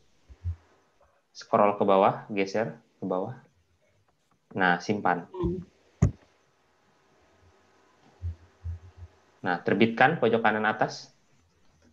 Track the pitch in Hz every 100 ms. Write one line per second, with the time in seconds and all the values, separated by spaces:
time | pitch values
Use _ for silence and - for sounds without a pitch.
0 | _ _ - - 87 - _ _ _ _
1 | _ _ _ - - 110 104 101 101 95
2 | 110 135 - 101 95 107 113 - _ -
3 | 95 92 104 127 - _ _ _ _ _
4 | _ _ _ _ _ 101 92 87 - 104
5 | 95 85 85 370 175 175 - _ _ -
6 | - - _ _ _ _ _ _ _ _
7 | _ _ _ _ _ _ _ _ _ _
8 | _ - 85 82 _ _ 87 85 90 -
9 | 87 _ _ _ 92 87 - 101 113 -
10 | 135 170 113 113 110 107 107 107 151 -
11 | - _ _ _ _ _ _ _ _